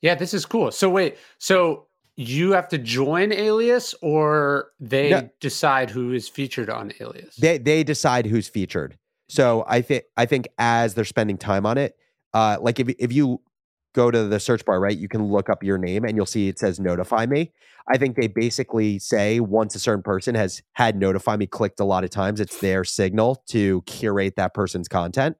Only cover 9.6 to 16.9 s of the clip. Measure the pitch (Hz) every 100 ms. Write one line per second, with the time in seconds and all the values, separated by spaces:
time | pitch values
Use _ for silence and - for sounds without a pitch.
9.6 | 107 120 123 135 - - 120 139 123 -
10.6 | 117 117 117 98 107 - 107 95 104 98
11.6 | 104 123 139 _ _ _ _ 110 110 104
12.6 | 120 120 123 117 123 127 143 123 _ _
13.6 | _ _ _ - 120 117 107 104 - 117
14.6 | - 92 98 101 98 113 104 101 98 101
15.6 | 98 95 90 95 113 107 95 113 98 95
16.6 | 107 90 92